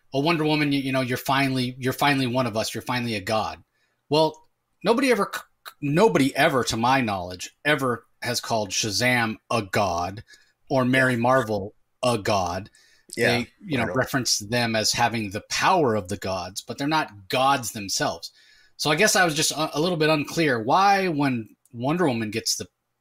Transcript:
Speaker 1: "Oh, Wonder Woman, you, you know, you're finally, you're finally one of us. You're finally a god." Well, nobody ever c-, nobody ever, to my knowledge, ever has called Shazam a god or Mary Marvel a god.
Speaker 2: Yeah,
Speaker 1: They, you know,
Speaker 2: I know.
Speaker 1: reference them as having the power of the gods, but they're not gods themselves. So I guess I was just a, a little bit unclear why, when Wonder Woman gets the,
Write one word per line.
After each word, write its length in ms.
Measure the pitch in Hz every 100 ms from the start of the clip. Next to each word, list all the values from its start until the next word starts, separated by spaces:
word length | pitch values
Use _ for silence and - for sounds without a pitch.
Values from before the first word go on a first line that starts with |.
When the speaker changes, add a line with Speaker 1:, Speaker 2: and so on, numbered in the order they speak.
| _
Speaker 1:
"Oh, 80 | 135
Wonder 240 | 151 170
Woman, 280 | 151 151 147
you, 80 | 139
you 120 | 135
know, 80 | 131
you're 160 | 127 123
finally, 580 | - 135 135 131 123 127
you're 140 | 127
finally 340 | 131 143 139 131
one 200 | 123 123
of 100 | 107
us. 180 | 104
You're 80 | 117
finally 320 | - 123 120
a 60 | 104
god." 420 | 98 110 87 80 _ _ _ _ _
Well, 320 | 147 156 151 _ _ _ _
nobody 260 | 180 233 269
ever 200 | 220 196
c-, 60 | - - _ - -
nobody 560 | 143 156 220 170 135 135
ever, 280 | 135 131
to 120 | 107 113
my 240 | 120 135
knowledge, 560 | 117 98 90 92 - -
ever 400 | 147 151 131 117 - _
has 220 | 123 117
called 280 | - 113 101
Shazam 640 | - 113 98 123 123 113 110 -
a 120 | 117
god 600 | 98 - 101 85 87 101 - - _ _ -
or 160 | 135
Mary 320 | 123 131 131 120
Marvel 560 | 120 131 110 104 95 - _ _
a 140 | 127 117
god. 540 | 98 101 87 90 104 - _ _ _
Speaker 2:
Yeah, 140 | - 117
Speaker 1:
They, 200 | 120 117 _
you 160 | 202 135
know, 80 |
Speaker 2:
I 20 | -
know. 60 |
Speaker 1:
reference 460 | 127 120 135 120 -
them 360 | 101 120 117
as 180 | 110 104
having 380 | - 120 113 104
the 120 | 101
power 520 | - - 151 190 135
of 140 | 107 92
the 80 | 101
gods, 460 | 98 92 90 101
but 160 | - 117
they're 100 | 143
not 400 | 156 - 101 98
gods 440 | 131 135 139 113
themselves. 580 | 110 98 - 135 82 - - _ _ _ -
So 120 | 147
I 40 |
guess 220 | 156 214 208
I 80 |
was 100 | 175
just 160 | 147 147
a, 200 | 139 156
a 60 | 143
little 180 | 175 170
bit 100 | 151
unclear 500 | 156 139 - 156 120
why, 500 | 110 165 202 196 190
when 480 | 147 143 123 107 - _
Wonder 320 | 117 127 175 165
Woman 240 | 117 110
gets 260 | 110 - -
the, 120 | - _ _ _